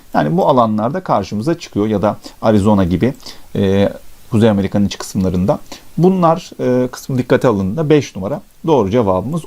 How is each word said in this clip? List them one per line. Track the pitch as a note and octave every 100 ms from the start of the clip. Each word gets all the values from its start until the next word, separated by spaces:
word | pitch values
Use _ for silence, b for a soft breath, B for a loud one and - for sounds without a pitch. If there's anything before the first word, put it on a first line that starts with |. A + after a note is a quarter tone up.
| B
Yani | - D3+ E3
bu | F3
alanlarda | C3+ A2+ G#2+ A2 F3
karşımıza | F#3 B2 G2 G#2 B2 E3
çıkıyor | - - G#2+
ya | G#2
da | G#2 - B B
Arizona | A#2 G#2+ G2+ G#2
gibi, | F2+ F2 A2+ - B B B -
e, | G2 G2 G2 - - - -
Kuzey | A2 A2+
Amerika'nın | G2+ G2 G#2 G2+
iç | -
kısımlarında. | - A2 F#2 F2+ F#2+ D#3 - B B -
Bunlar, | E3+ F#3+ E3+ F3 - -
e, | B2+ B2+ B2+
kısmı | - - C3
dikkate | B2 C3 C3+
alındığında | G#2 F#2+ C3 D#3
beş | D3+ A2+ -
numara | F#2 C#3 - - -
doğru | D3 G2
cevabımız | B2+ G#2 F#2 G2+ E3